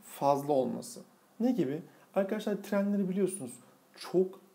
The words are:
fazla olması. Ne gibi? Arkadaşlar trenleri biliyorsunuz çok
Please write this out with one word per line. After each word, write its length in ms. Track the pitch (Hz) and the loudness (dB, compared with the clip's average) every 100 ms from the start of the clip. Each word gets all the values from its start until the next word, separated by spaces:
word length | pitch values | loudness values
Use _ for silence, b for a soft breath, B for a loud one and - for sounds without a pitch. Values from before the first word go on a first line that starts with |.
fazla 500 | - - 139 139 143 | -18 -2 2 2 2
olması. 460 | 143 120 117 - - - _ _ - | 2 2 -2 -8 -14 -18 _ _ -2
Ne 120 | 240 | 0
gibi? 300 | 247 135 151 - B B - | 2 0 -2 -8 B B -2
Arkadaşlar 400 | 196 214 214 202 | 0 -2 -2 -4
trenleri 540 | - 202 202 202 185 | -2 0 2 2 0
biliyorsunuz 420 | 185 190 - 123 - B B _ - | 2 0 -2 -10 -12 B B _ -16
çok 440 | - 175 185 - - | 0 2 2 -2 -20